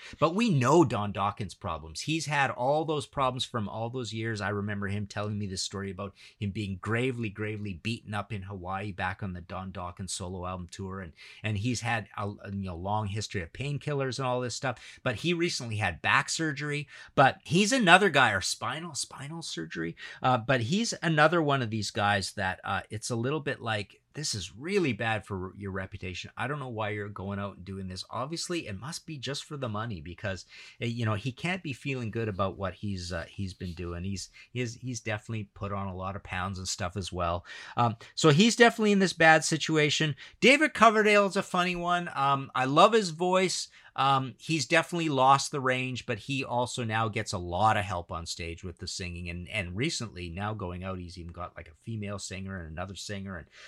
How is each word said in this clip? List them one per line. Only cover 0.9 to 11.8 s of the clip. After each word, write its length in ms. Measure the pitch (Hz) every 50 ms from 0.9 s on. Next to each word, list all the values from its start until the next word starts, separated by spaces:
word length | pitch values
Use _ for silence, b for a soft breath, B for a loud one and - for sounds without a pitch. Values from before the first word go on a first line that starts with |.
| 123 101 104 101
Dokken's 420 | 92 104 98 104 - - 104 87 -
problems. 480 | - - 92 82 76 78 82 80 -
He's 240 | - 147 156 160 147
had 220 | 143 151 143 135 120
all 360 | - - 123 135 147 156 160
those 200 | 156 156 147 -
problems 380 | - - 143 131 127 127 131 -
from 240 | - - 117 104
all 220 | 95 - 110 113 117
those 240 | 123 131 120 101 107
years. 260 | 113 110 113 110 101
I 100 | 101 101
remember 380 | 104 101 101 107 104 101 101
him 180 | 95 101 104 104
telling 320 | 98 - 107 104 104 107
me 80 | 101 104
this 160 | 95 95 92
story 300 | - - - 98 98 98
about 220 | 92 95 101 98 B B B B B B
him 120 | 107 101
being 280 | - 110 104 98 95 90
gravely, 480 | - 104 113 117 127 131 123 117 117 104
gravely 520 | 101 107 107 107 110 104 104 104 92 76 -
beaten 300 | 110 117 - - - 107
up 180 | 104 98 -
in 120 | 113 98 95
Hawaii 500 | 98 104 95 87 92 95 95 104 104 90
back 280 | 95 95 92 95 -
on 120 | 107 95 90
the 80 | 87
Don 320 | 82 - 95 90 95 95 90
Dokken 360 | 95 90 87 87 - 95 87
solo 380 | - - 95 87 95 90 87
album 220 | 90 92 92 87 85
tour. 300 | - - 98 92 95 95
And, 100 | 92 80 B B B B B B -
and 140 | 110 107
he's 240 | 98 107 127 120 101